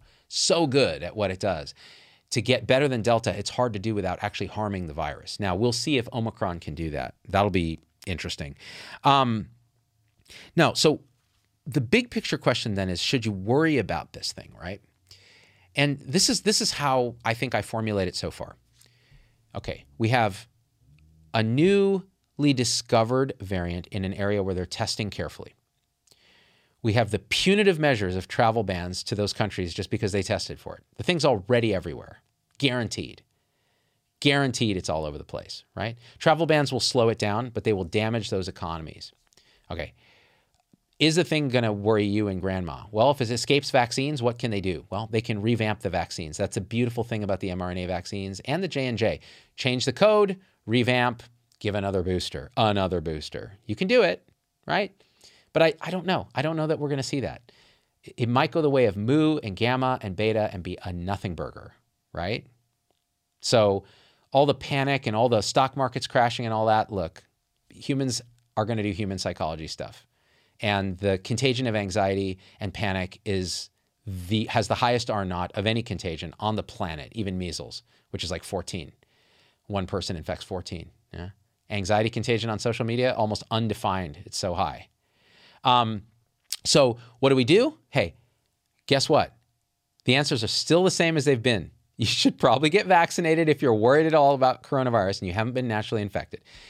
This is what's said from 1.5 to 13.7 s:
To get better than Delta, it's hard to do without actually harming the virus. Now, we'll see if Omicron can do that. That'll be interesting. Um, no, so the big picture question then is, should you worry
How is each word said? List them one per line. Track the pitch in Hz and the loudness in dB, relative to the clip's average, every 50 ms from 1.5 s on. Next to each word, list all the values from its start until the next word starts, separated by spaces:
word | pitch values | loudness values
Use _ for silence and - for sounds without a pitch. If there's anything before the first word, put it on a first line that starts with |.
| 90 78 76 - - - - - - - - _ _ _ _ - | -2 -2 -6 -10 -16 -20 -20 -20 -20 -20 -20 _ _ _ _ -6
To | - 127 | -4 0
get | 107 123 127 120 117 | 2 2 2 2 4
better | 110 127 135 147 | 4 4 4 4
than | 139 131 117 98 | 2 2 0 2
Delta, | 120 117 113 120 107 92 | 2 2 2 2 -2 -4
it's | 101 101 - | -4 -6 -6
hard | - - 123 123 104 | -2 -2 -2 -2 -2
to | 101 | -4
do | 92 113 110 | -4 -2 -2
without | 101 92 90 90 - 101 | -2 -2 -2 -2 -4 -6
actually | 104 - - 101 | -6 -6 -6 -8
harming | 90 - 107 107 104 101 95 90 | -8 -6 -4 -4 -2 -4 -4 -6
the | 80 76 | -6 -6
virus. | 80 76 73 71 - - - - - | -6 -6 -6 -6 -10 -12 -12 -8 -4
Now, | 104 95 90 | -2 -2 0
we'll | 95 117 123 | 0 0 0
see | 120 120 - 160 147 123 | 0 -2 -2 0 0 0
if | 113 - | -2 -2
Omicron | - 123 113 110 - - 110 95 87 82 | -4 -4 -4 -4 -4 -4 -4 -4 -4 -6
can | - - 76 | -8 -10 -8
do | 82 82 78 | -6 -6 -4
that. | 73 67 64 60 - _ _ - | -4 -6 -6 -8 -10 _ _ -2
That'll | 95 98 101 104 | 2 2 2 2
be | 90 95 85 80 80 - _ _ _ _ - | 2 2 0 0 -4 -8 _ _ _ _ -10
interesting. | - 87 78 - 92 - - 78 71 71 - - - - - - - - - - | -8 -8 -6 -6 -8 -8 -8 -10 -12 -14 -16 -20 -20 -18 -18 -18 -18 -10 0 2
Um, | 143 139 139 131 120 113 110 92 - - _ _ _ _ _ _ _ _ _ _ _ _ _ _ - - - - - - | 4 4 4 4 2 0 -2 -4 -8 -14 _ _ _ _ _ _ _ _ _ _ _ _ _ _ -20 -20 -20 -20 -4 0
no, | 170 156 123 - | 2 2 2 4
so | - - 160 139 - - _ _ _ _ _ _ _ _ _ _ _ _ | 4 4 2 2 2 -4 _ _ _ _ _ _ _ _ _ _ _ _
the | 151 117 147 | -4 -2 -2
big | 120 110 - 240 247 247 | 2 4 4 2 2 0
picture | - 226 - - 160 139 | -4 -6 -4 -4 -4 -2
question | - 143 120 - - 120 101 | 0 0 0 0 -2 -4 -2
then | 98 95 92 | -2 -2 -2
is, | 90 85 | -2 -4
should | - - - 131 107 | -2 0 0 0 0
you | 110 | -2
worry | 101 95 95 107 127 147 160 160 | -4 -4 0 0 2 2 4 2